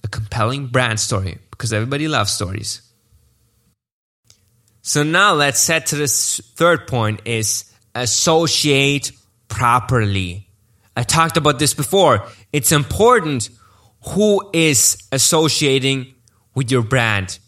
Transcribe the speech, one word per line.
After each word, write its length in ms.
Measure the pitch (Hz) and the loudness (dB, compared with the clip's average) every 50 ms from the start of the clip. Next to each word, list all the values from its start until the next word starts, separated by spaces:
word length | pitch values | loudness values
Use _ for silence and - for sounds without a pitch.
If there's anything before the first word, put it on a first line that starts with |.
| - | -10
A 40 | 101 | -8
compelling 580 | - - - - - 117 107 113 131 143 139 | -8 -8 -8 -6 -4 -2 -2 -2 -2 -6 -6
brand 340 | 123 123 131 127 117 110 107 | -2 -2 -2 0 0 -2 -4
story, 380 | - - 123 95 95 95 - - _ _ | -4 -4 -4 -4 -4 -6 -8 -12 _ _
because 220 | - _ - 113 | -14 _ -6 -4
everybody 340 | 117 107 113 131 139 143 156 | -2 -2 -2 -4 -4 -4 -4
loves 260 | 160 147 120 104 - | -2 0 -2 -2 -2
stories. 500 | - - 101 90 95 - 104 - - - _ _ _ _ _ _ _ _ _ _ _ _ _ _ _ _ _ _ _ _ _ _ _ _ _ _ _ _ _ _ - _ _ _ _ _ _ _ _ _ | -4 -6 -6 -6 -8 -8 -8 -10 -12 -12 _ _ _ _ _ _ _ _ _ _ _ _ _ _ _ _ _ _ _ _ _ _ _ _ _ _ _ _ _ _ -20 _ _ _ _ _ _ _ _ _
So 220 | _ - - 147 147 | _ -4 -2 0 0
now 280 | 156 165 180 202 208 | 2 2 4 4 4
let's 340 | 180 147 143 143 131 - - | 4 4 2 2 2 0 0
head 200 | 160 165 160 160 | 0 0 -2 -2
to 100 | - 156 | -4 -4
this 420 | 147 147 135 - - - - - - - _ _ | -2 -2 -2 -2 -2 -2 -4 -4 -8 -10 _ _
third 320 | - 165 175 170 - - | 0 2 2 2 2 -2
point, 360 | - 131 120 110 107 107 104 - | -4 -2 0 0 0 -2 -4 -6
is 400 | 117 117 110 110 - - - - _ _ _ _ _ _ | -6 -4 -4 -2 -4 -4 -6 -8 _ _ _ _ _ _
associate 1200 | 120 123 117 - - - 170 160 165 170 156 - - - 147 139 135 139 139 143 139 - - - _ _ _ _ _ _ _ | -6 -4 -2 -2 0 2 2 2 2 2 2 0 0 2 2 2 4 2 2 0 -2 -4 -8 -12 _ _ _ _ _ _ _
properly. 1000 | 104 - 127 120 120 123 - - 131 120 107 101 98 98 95 87 87 98 - _ _ _ _ _ _ _ _ _ _ | -4 0 2 2 2 2 2 0 0 0 2 0 0 -2 -4 -4 -8 -12 -16 _ _ _ _ _ _ _ _ _ _
I 80 | 120 | -6
talked 360 | 120 - - 160 165 160 - 170 | -2 0 2 2 2 2 0 2
about 200 | 143 147 143 127 | 2 2 2 2
this 140 | 151 143 | 0 -2
before. 520 | - - 139 - - 196 185 151 120 107 - - - - _ _ | -2 -4 -4 0 2 4 6 6 4 2 0 -8 -20 -20 _ _
It's 200 | - 151 - - | -4 -2 0 2
important 760 | 165 143 139 - - - 208 240 247 226 165 156 143 123 - - - _ _ _ _ _ _ _ _ _ - - | 2 2 0 0 0 4 4 4 4 4 2 -2 -4 -4 -6 -8 -12 _ _ _ _ _ _ _ _ _ -14 -6
who 380 | - 180 214 214 202 190 202 - | -2 0 2 2 2 0 0 -2
is 440 | - 165 160 156 143 - - - - - - _ | -2 0 2 2 2 2 2 0 0 -2 -8 _
associating 1040 | 135 135 - - 175 156 160 151 - - 156 139 135 131 127 135 135 131 127 - - _ _ _ _ _ _ _ _ | -2 0 0 2 2 2 2 2 0 0 0 2 0 2 0 0 -2 -2 -6 -12 -20 _ _ _ _ _ _ _ _
with 160 | 131 139 113 | -6 -2 0
your 120 | 135 123 | 0 0
brand. 580 | 113 107 139 127 117 113 107 98 92 92 - - _ | 0 2 2 2 2 2 2 0 -2 -6 -10 -16 _